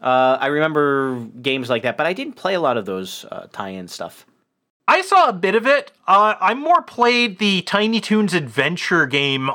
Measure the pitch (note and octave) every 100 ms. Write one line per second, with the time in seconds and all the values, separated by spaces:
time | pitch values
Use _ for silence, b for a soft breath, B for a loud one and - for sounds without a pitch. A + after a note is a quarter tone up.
0 | B2+ B2+ C3 C3 C#3 D3 D#3+ D3+ C#3+ C#3
1 | C3+ B2+ A2+ A#2+ C3 C3+ B2 A#2 B2 A2+
2 | D#3+ F#3+ C#4 - F#3 F#3 C#3+ A#2+ G2 F#2+
3 | F#2+ - - F#2 F2+ - G2 F#2+ F2+ -
4 | E2+ - _ _ _ _ _ _ - E4+
5 | F#4 F#4+ D4+ F#3 F#3+ A3 A#3+ C#4 - _
6 | - G3 G#3+ G#3 F#3+ B3 D#4 E4+ - -
7 | A#3+ A#3+ A#3+ F3+ G#3 F#3+ - G3+ A3 A3+
8 | - G#3+ G#3 F3 C3+ C#3 C#3 F3 - F3
9 | C#3 C#3 C#3 C3+ C3+